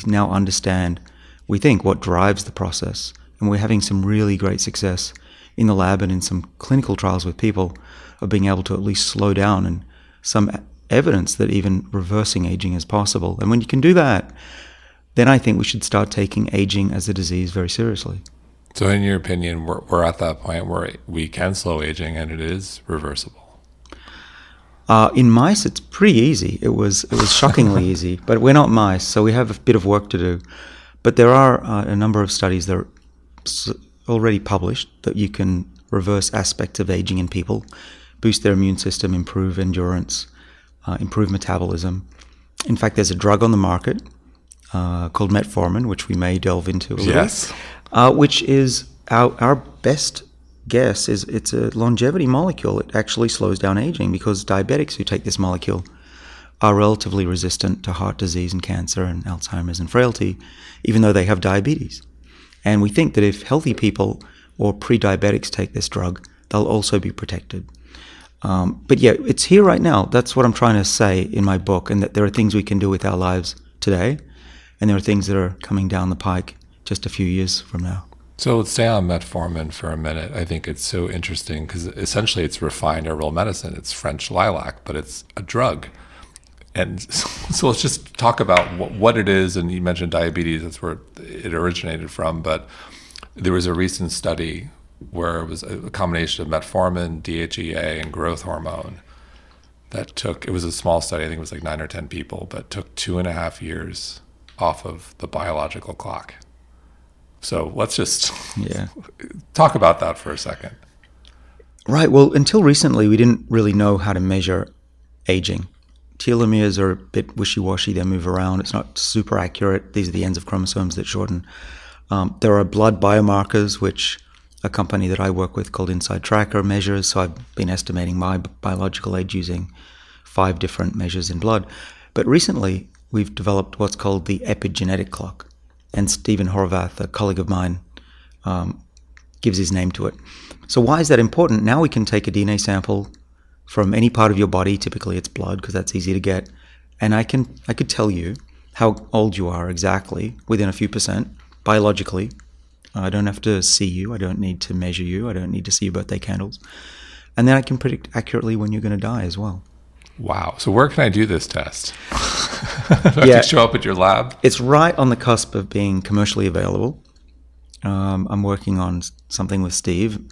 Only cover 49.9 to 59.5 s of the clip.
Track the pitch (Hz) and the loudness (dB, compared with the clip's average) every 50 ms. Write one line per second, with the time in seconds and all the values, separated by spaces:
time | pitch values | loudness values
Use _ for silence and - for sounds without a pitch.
49.9 | 147 147 - - - - - - _ - - - - - - - 117 120 131 110 | 0 0 -2 -6 -8 -10 -16 -20 _ -20 -20 -20 -20 -20 -4 0 2 2 2 2
50.9 | 98 - - - 107 95 - - - 110 - - 127 120 117 113 - 110 117 120 | 0 0 -2 -2 -2 -4 -4 -4 -6 -6 -4 -2 -2 -2 -2 -2 0 0 0 2
51.9 | 120 113 120 139 165 190 147 127 127 143 175 185 - - - 104 101 104 - - | 2 2 2 2 2 2 2 2 2 2 0 -2 -2 -2 -2 -2 -2 -2 -4 -2
52.9 | - 107 107 - - 117 117 113 - - 107 98 95 92 - 95 98 104 123 170 | -2 -4 -2 -2 -2 0 0 0 0 0 0 0 0 0 0 0 0 0 0 -2
53.9 | 165 - 98 95 90 90 - 107 101 98 104 - 98 95 98 113 131 151 147 - | -2 -2 -2 -2 -2 -2 -2 -2 -2 -2 -2 -2 -2 -2 0 0 0 -2 -2 -4
54.9 | - - 104 - 101 - - 104 - - 95 92 90 87 - 98 98 90 90 - | -6 -6 -4 -4 -4 -4 -4 -4 -2 -2 -2 -2 -2 -2 -4 -4 -4 -4 -6 -10
55.9 | - - - - - - - - - - - - _ - 110 107 101 101 104 104 | -16 -20 -20 -20 -20 -20 -20 -20 -20 -20 -20 -20 _ 2 4 4 6 6 6 4
56.9 | 107 107 - 95 95 98 92 87 92 85 92 90 - - - 95 92 - - 95 | 4 2 0 -2 -2 -2 0 0 0 -2 -2 -2 -2 -2 -2 -2 -2 -2 -4 -6
57.9 | 87 82 98 98 98 - 101 90 85 90 87 87 95 90 - - 92 87 87 85 | -4 -4 -4 -4 -4 -2 -4 -2 -2 -2 -4 -4 -4 -4 -4 -4 -4 -4 -4 -4
58.9 | - 95 90 90 87 87 - 95 90 82 - - | -4 -2 -2 -2 -4 -6 -6 -6 -8 -8 -8 -6